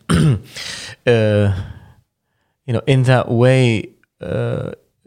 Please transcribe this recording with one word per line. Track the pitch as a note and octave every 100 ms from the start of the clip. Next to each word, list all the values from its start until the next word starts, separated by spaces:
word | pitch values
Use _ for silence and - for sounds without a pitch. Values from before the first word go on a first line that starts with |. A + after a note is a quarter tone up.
<clears throat> | -
uh, | E3 D#3+ G#2 - - - - - - -
you | A2+ G#2+ G#2 G2+ F#2+ - - - _ _ _ _ _ _ _ -
know, | A2+ -
in | C3+
that | B2+ B2+ -
way, | A#2 B2+ C3 B2 A2 - - _ _
uh, | - - A#2 - - - _ _